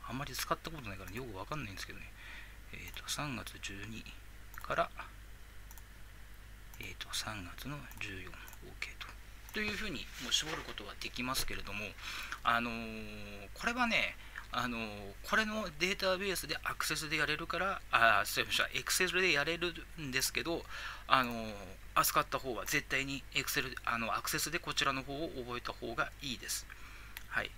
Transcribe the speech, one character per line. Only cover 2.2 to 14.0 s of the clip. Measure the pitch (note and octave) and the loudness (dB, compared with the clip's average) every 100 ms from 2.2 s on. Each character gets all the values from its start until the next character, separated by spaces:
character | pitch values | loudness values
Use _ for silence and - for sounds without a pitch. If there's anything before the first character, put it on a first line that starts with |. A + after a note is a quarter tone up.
| - - - - - | -12 -10 -12 -14 -12
え | - | -10
ー | F2+ - | -8 -8
と、 | - | -4
三 | - D3 A2+ | -2 -2 -4
月 | F#2+ - | -6 -8
十 | - G2+ G#2+ | -8 -6 -6
二 | A2 - - - - - - | -8 -8 -12 -12 -12 -10 -8
か | - | 0
ら、 | D#3 - - - - - - - - - - - - - - - - - - - - | 2 2 0 -10 -12 -14 -14 -12 -12 -12 -12 -14 -12 -12 -12 -14 -14 -14 -14 -12 -10
え | |
ー | - - | -8 -8
と、 | - | -4
三 | - - G#2+ F2 - | -2 -2 -4 -6 -6
月 | B2+ | -6
の | D3 B2+ - | -6 -8 -6
十 | G2+ | -6
四、 | F#2+ | -6
オ | |
ー | D2+ - - - - - | -8 -10 -10 -12 -12 -8
ケ | - | -8
ー | - | -6
と。 | - - - - - | -10 -10 -12 -12 -6
と | G#3+ | -2
い | G#3+ | 0
う | |
ふ | G3 | 0
う | G#3+ | -2
に | C#3+ - - | -2 -4 -6
も | B3 | 2
う | |
絞 | - D#3 | 2 2
る | D#3+ | -4
こ | - | -4
と | - | -6
は | G2+ - | -8 -6
で | - | -6
き | - | -2
ま | B2+ | 0
す | C3 - | 2 2
け | |
れ | - | 0
ど | - | -4
も、 | G2+ G#2 - - - - - | -4 -4 -6 -6 -6 -6 0
あ | A#2+ A#2 | 4 4
の | A#2+ | 4
ー、 | A#2 A2+ A2 G#2+ G#2+ G#2 G2+ G2+ | -2 -4 -4 -6 -6 -6 -8 -8
こ | - A3+ | 0 0
れ | |
は | A#3+ A#3+ | 4 4
ね、 | F3 | 6